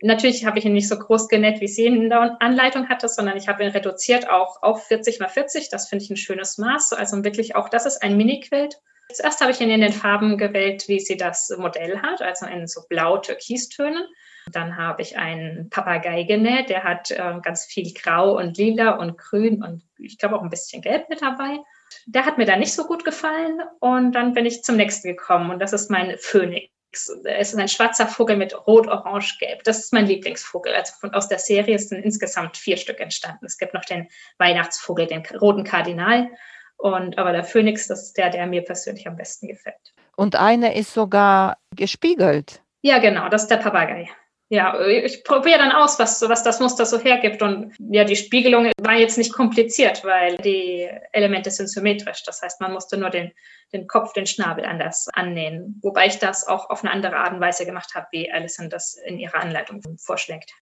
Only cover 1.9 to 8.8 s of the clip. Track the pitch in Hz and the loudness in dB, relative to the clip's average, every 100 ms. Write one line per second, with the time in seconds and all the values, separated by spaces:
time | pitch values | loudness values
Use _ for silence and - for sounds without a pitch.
1.9 | 240 226 233 240 240 233 254 262 269 254 | 4 4 4 2 2 2 4 2 0 -2
2.9 | 247 233 - 202 196 202 202 202 202 196 | -2 -2 -2 -4 -4 -4 -2 -2 -2 -4
3.9 | 190 - 247 247 185 180 - 208 220 - | -2 2 2 4 2 2 0 0 0 0
4.9 | 220 220 226 185 - 285 311 302 214 - | 0 0 -4 -4 -2 -2 -4 -6 -8 -6
5.9 | 202 202 202 - 185 196 - 220 294 302 | -6 -6 -8 -6 -6 -6 -4 -2 0 0
6.9 | - 202 202 208 208 220 - - 233 277 | -2 -4 -2 -2 -2 -2 -2 0 0 0
7.9 | - 196 202 220 277 - 277 294 - | -2 0 4 4 2 -2 -2 -2 -6